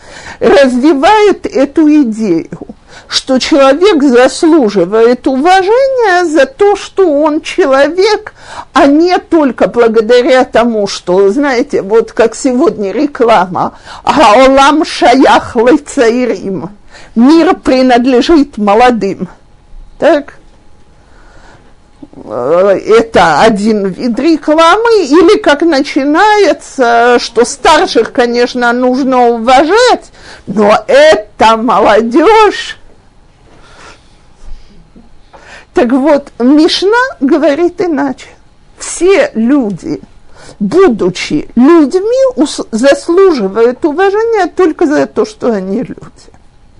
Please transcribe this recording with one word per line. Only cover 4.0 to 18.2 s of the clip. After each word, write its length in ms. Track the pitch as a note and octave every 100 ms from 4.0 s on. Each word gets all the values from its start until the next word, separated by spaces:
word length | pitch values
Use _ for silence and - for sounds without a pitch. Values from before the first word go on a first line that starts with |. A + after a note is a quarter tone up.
заслуживает 1200 | C#4+ A#3+ B3+ - E4+ D#4+ A3 G3+ E3+ A3 A3+ B3+ D4+
уважения 1000 | C4 D#4+ F#4+ F#4 A#4+ C5+ C5 A4 F4+ F4
за 180 | D4
то, 320 | C4+ - G4+ G4+
что 340 | - - F#4
он 300 | C#4+ D#4 D4+
человек, 920 | - - D#4 C4 C#4+ F4 G#4 G#4+ G#4+ - - - -
а 100 | C4
не 320 | C#4 D4 F4 F#4
только 500 | F#4+ E4 C#4+ A3+ A3
благодаря 800 | A#3 A3+ A3 G#3+ B3 A#3+ B3+
тому, 420 | B3+ A3+ A#3 A3 G3+
что, 440 | - - F3+ G3
знаете, 500 | A3+ C#4+ A#3+ - -
вот 320 | F#3+ A3+ A3+
как 220 | - A3+
сегодня 580 | - C4+ B3 D#4+ - G3+
реклама, 840 | A#3 D4+ - A#3 G#3+ F3+ D3 F3 - - -
"Хаолам 800 | - A#3 A3+ G#3+ C4 C4+ C#4 D4+
шаях 720 | F4 - E4+ C4 D#4+ F4 - B3
лецаирим", 1120 | A#3+ D4 - - A3+ B3 B3 G3+ G3 F#3 F3 - - - -
"Мир 400 | A3 B3 E4 E4 F#4+
принадлежит 1000 | - C4 C4 A#3+ B3 B3+